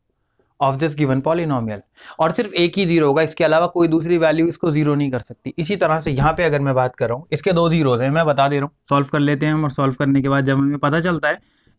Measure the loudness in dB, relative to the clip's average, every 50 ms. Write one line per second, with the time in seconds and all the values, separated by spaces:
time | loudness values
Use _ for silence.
0 | _ _ _ _ _ _ _ _ _ _ _ -2 -2 -2 0 0 -2 -4 -2 -2
1 | 0 0 0 0 0 0 -2 -2 -2 -2 -2 -2 -4 -6 -8 -10 -12 _ _ _
2 | -20 -16 -4 -2 -2 0 0 -2 -4 -2 0 0 0 0 0 0 0 2 2 2
3 | 4 4 2 2 0 0 0 0 0 2 4 2 2 0 0 0 2 2 2 0
4 | 0 0 0 2 2 2 2 2 0 0 -2 -2 -2 -2 0 0 2 2 0 0
5 | 0 -2 -2 -6 -8 -10 -16 -14 _ -10 -8 -6 -4 -4 -2 -2 0 0 0 0
6 | -2 -2 -2 0 2 0 2 0 0 0 0 0 0 0 0 0 0 -2 -2 -4
7 | -4 -4 -4 -6 -6 -6 -8 -4 -2 0 2 2 2 2 2 2 2 2 2 0
8 | 0 0 0 0 2 2 2 2 2 2 2 0 -2 -4 -8 _ _ -2 0 0
9 | 0 0 0 0 0 0 0 0 0 0 0 0 -2 -2 -2 -2 -2 -2 0 0
10 | 0 0 2 2 2 2 0 0 2 2 2 2 0 0 -2 -2 -2 0 0 0
11 | 0 -2 -2 -2 -2 -4 -4 -6 -10 _ _ _ _ _ _